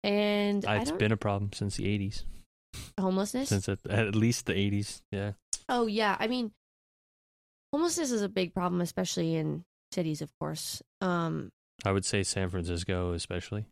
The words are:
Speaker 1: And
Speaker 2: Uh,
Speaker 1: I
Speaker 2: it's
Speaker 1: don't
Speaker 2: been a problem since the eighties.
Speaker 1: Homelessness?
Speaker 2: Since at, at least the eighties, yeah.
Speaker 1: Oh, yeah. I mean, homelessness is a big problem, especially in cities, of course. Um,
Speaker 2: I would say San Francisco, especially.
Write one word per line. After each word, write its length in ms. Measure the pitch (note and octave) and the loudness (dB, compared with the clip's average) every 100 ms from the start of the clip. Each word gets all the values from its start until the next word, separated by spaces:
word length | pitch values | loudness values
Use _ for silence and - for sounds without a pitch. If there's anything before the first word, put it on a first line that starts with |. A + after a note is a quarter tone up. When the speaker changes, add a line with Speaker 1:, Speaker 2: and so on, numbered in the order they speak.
Speaker 1:
And 600 | G3+ G3+ G#3 G#3 G3+ G3+ F#3+ | 2 2 4 2 2 2 2
Speaker 2:
Uh, 40 | |
Speaker 1:
I 60 | G3+ | 2
Speaker 2:
it's 120 | B3+ | 0
Speaker 1:
don't 80 | D#4 | 2
Speaker 2:
been 120 | G#2+ | 2
a 60 | A2 | 2
problem 340 | G#2+ G2+ G2+ | 2 0 -2
since 240 | - G2+ - | -2 -4 0
the 100 | G2 | 0
eighties. 380 | G#2 G2 - - - - _ _ - - - | 0 0 -2 -6 -8 -16 _ _ -14 -10 -2
Speaker 1:
Homelessness? 500 | F#3 F#3+ G3+ B3 C4+ | 0 2 0 -2 0
Speaker 2:
Since 200 | G2+ - | 0 0
at, 160 | G2 - | -4 0
at 280 | G#2+ A2 G#2+ | 0 2 4
least 300 | A2+ A#2+ - | 4 2 0
the 100 | F#2 | 2
eighties, 440 | G2+ G2+ G#2 - _ | 2 2 -2 -8 _
yeah. 220 | G2+ G2+ G2 _ - - | -4 -4 -6 _ -8 0
Speaker 1:
Oh, 180 | B3 A3+ | 0 2
yeah. 280 | G#3 G#3+ F#3+ | 2 2 2
I 80 | A3 | 0
mean, 240 | B3+ A3+ _ _ _ _ _ _ _ _ _ _ _ _ | 0 -2 _ _ _ _ _ _ _ _ _ _ _ _
homelessness 380 | C#4+ E4+ D#4+ D4 | 0 2 2 0
is 100 | A#3 | 0
a 80 | G3+ | 0
big 240 | G3 F3+ | 0 0
problem, 280 | - F3+ F3 | 0 0 0
especially 540 | F3 - F3+ - E3 E3 | 0 -2 -2 0 0 0
in 280 | D#3 D3+ - _ _ | 0 -4 -8 _ _
cities, 300 | - D#3+ D3+ | -4 -2 -2
of 100 | D3+ _ | -6 _
course. 420 | D3+ D3+ - - - _ | -6 -6 -8 -10 -12 _
Um, 500 | F#3 F3 E3 D#3+ - _ _ - G2 | 0 0 0 -4 -6 _ _ -4 0
Speaker 2:
I 60 | |
would 140 | G2 - | 0 2
say 180 | G#2 | 0
San 260 | F#2 - F#2 | 0 0 -2
Francisco, 640 | F#2 F2 E2+ F2+ F2+ F2+ | -2 -2 -2 0 0 0
especially. 520 | E2+ - F2+ - G#2 A2 | -2 -4 -6 -4 -6 -8